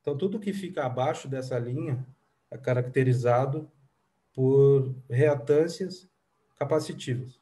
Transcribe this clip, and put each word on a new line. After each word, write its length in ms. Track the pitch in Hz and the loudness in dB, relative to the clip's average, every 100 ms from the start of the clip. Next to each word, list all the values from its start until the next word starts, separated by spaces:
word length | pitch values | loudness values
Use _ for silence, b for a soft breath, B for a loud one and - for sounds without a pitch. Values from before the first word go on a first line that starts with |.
Então, 160 | - 139 | -4 -4
tudo 220 | 190 220 | -4 -4
que 120 | 202 | -6
fica 340 | 190 180 - 131 | -6 -8 -6 -4
abaixo 440 | 123 139 160 135 | -2 -2 -4 -8
dessa 280 | 135 127 127 | -8 -6 -6
linha 480 | 117 135 165 127 - _ _ _ _ | -4 -6 -4 -6 -8 _ _ _ _
é 60 | 120 | -8
caracterizado 1120 | - 127 123 135 127 123 120 120 135 156 156 _ _ _ _ _ _ | -2 -2 0 2 2 2 2 2 0 -4 -8 _ _ _ _ _ _
por 600 | - 131 139 139 139 127 131 - | 0 4 6 6 6 2 -6 -4
reatâncias 1000 | 120 151 139 120 147 170 - 185 - _ _ _ _ _ _ | 2 4 2 2 2 2 -2 -8 -10 _ _ _ _ _ _
capacitivas. 840 | 139 156 156 - - 127 - _ | 0 0 -2 -10 -6 -6 -8 _